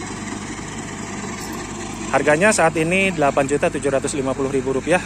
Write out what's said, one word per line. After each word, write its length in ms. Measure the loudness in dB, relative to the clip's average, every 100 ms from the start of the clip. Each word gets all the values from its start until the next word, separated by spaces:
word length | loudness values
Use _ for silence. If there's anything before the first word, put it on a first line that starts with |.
| -8 -8 -8 -8 -8 -10 -10 -10 -10 -10 -10 -8 -8 -8 -8 -8 -8 -8 -8 -8 -2
Harganya 480 | 2 4 6 6 6
saat 160 | 4 4
ini 320 | 2 2 2
delapan 320 | 2 2 4
juta 240 | 2 2 0
tujuh 240 | 0 0
ratus 240 | 0 0 -2
lima 160 | -2
puluh 160 | -2 0
ribu 240 | 0 0
rupiah 300 | -2 2 0